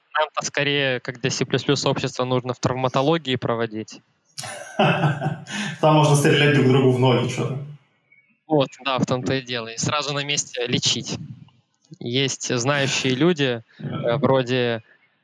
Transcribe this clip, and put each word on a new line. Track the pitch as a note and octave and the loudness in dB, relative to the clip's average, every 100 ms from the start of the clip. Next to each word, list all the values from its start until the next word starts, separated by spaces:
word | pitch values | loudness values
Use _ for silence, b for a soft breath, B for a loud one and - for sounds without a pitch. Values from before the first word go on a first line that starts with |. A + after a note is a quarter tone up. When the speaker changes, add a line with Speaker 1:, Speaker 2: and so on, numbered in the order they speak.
| _ D3+ | _ -2
Speaker 1:
нам-то | D3+ - D3 | -2 -2 -6
скорее, | - C#3+ C#3+ C3+ B2 | -2 0 0 0 -2
как | - A#2+ | -4 -6
для | C3 | -4
C | - | -2
плюс | B2 C3 | -2 -2
плюс | - C3+ | 0 0
сообщества, | C#3+ C3+ C3+ - | 0 0 -2 -4
нужно | B2+ B2+ B2+ | -2 0 -2
в | B2 | -4
травматологии | B2+ B2+ C3 C3+ C3+ E3 C3+ | -2 0 0 0 2 0 0
проводить. | B2+ - A2+ A#2 G#2+ G#2+ - _ _ _ - | -4 -2 -2 -4 -6 -10 -14 _ _ _ -16
Speaker 2:
<laughs> | - - - - | -14 -14 -8 0
Там | D3+ D3+ D3 - - - - G3+ G#3 - D#3 D#3 | 2 2 0 0 -4 -6 -8 -6 -6 0 4 6
можно | D3 | 6
стрелять | C#3+ D3 C#3+ C#3+ | 4 4 4 4
друг | C3+ B2+ | 4 4
другу | C3 B2+ | 6 4
в | B2 | 4
ноги, | C3 A#2+ - | 4 4 0
чё | - B2 | -2 -4
там. | - - - _ _ _ _ _ _ - | -4 -10 -16 _ _ _ _ _ _ -2
Speaker 1:
Вот, | D#3 B2+ - | 0 0 -2
да, | C#3 B2+ | -2 0
в | - | 0
том-то | B2+ B2+ | -2 -2
и | C3+ | -2
дело. | B2 B2 A2+ | -2 -6 -6
И | A2+ | -6
сразу | - D3+ C#3 | -2 -2 -2
на | C#3+ | -4
месте | C#3+ C#3+ - B2+ A#2+ | -2 -4 -4 -4 -2
лечить. | C#3 - B2 - - - - - _ _ _ _ - | 0 0 -2 -4 -8 -10 -18 -20 _ _ _ _ -12
Есть | B2 B2 C3+ - - B2+ | -4 -2 -2 -4 -4 -2
знающие | A#2+ C#3+ C3+ - C3+ B2+ | 0 0 0 0 0 2
люди, | D#3+ E3 C3+ A#2 - - | 2 2 0 -2 -8 -12
Speaker 2:
Да. | - - B2 | -8 -4 -2
Speaker 1:
э, | A#2+ | 0
вроде | B2+ C3+ B2 B2+ A#2+ A2+ - b b _ | 2 2 2 0 0 -2 -6 b b _